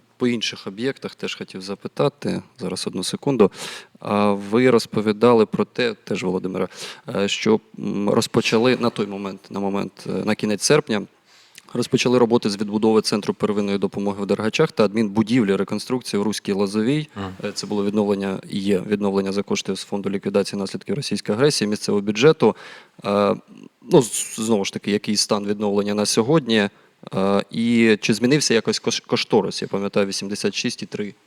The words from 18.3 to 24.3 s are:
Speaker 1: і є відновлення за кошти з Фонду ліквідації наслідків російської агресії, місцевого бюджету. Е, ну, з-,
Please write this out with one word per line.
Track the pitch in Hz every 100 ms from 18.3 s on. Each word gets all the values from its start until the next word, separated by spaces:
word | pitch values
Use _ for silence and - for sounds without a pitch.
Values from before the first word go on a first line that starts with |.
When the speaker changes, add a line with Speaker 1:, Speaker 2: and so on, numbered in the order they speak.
| 95 -
Speaker 1:
і | 98
є | 98 95
відновлення | 90 104 101 98 98
за | 98
кошти | 101 104 - 95
з |
Фонду | - 101 98
ліквідації | 98 98 101 95 101
наслідків | 95 98 - 101
російської | 139 104 - 107
агресії, | 147 - 104
місцевого | 104 - 101
бюджету. | 101 107 143 160 113 - - - - _ -
Е, | 101 101 98 - - - _
ну, | 123 156
з-, | 117 - -